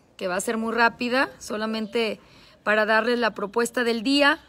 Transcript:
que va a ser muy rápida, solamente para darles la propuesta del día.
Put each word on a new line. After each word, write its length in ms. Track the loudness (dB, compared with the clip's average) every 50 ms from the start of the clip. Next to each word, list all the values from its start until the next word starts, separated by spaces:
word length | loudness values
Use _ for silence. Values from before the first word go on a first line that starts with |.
| _ _ _
que 120 | -8 -6 -4
va 80 | -4
a 40 | -4
ser 180 | -4 -4 -4 -4
muy 140 | -4 -2
rápida, 580 | 0 2 2 2 2 -2 -4 -2 0 0 0 -2 -4 -10
solamente 800 | -12 -10 -6 -6 -4 -4 -4 -6 -6 -4 -2 -2 -2 -2 -4 -8 -12 -20 -20 -20 -20 -20 -20 _
para 240 | _ 0 2 2 4
darles 320 | 4 2 2 2 2 0 0
la 160 | 0 -2 -2
propuesta 480 | -4 -6 -4 -2 -2 -2 0 -2 -2
del 220 | -2 0 -2 0 0
día. 340 | 0 2 4 4 4 2 0 -4